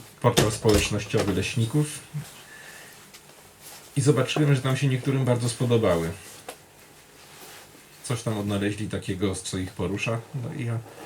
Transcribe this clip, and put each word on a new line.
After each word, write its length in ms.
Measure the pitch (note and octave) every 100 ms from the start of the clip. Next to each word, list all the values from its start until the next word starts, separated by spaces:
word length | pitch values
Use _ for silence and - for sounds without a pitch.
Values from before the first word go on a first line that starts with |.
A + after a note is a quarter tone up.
| - -
portal 320 | A#2+ - G#2+
społecznościowy 840 | - A2 G2+ - G#2 - A2 G2
leśników. 640 | F#2+ G2+ A#2 A2+ D3 D3+ - - D3 - - - - - - - - - - - - - - - - - C#3
I 40 |
zobaczyłem, 540 | B2 B2+ B2 - D3
że 80 | C3
tam 140 | C3+ B2+
się 120 | C#3+
niektórym 360 | B2+ C#3+ C3
bardzo 240 | B2+ A2+ B2
spodobały. 600 | - B2 A#2 G#2+ E2+ E2 F2+ - - - - - - - - - - - - - - - - - -
Coś 180 | - A#2+
tam 160 | A2+ G#2
odnaleźli 500 | G2+ G2+ G2+ G2+ G2+
takiego, 460 | G2 - F#2 G2+
co 240 | F#2 - F#2+
ich 140 | F#2
porusza. 480 | - F2+ G2+ - A#2 -
No 200 | C#3 A#2
i 100 | C3+
ja 140 | A#2 A2+ - -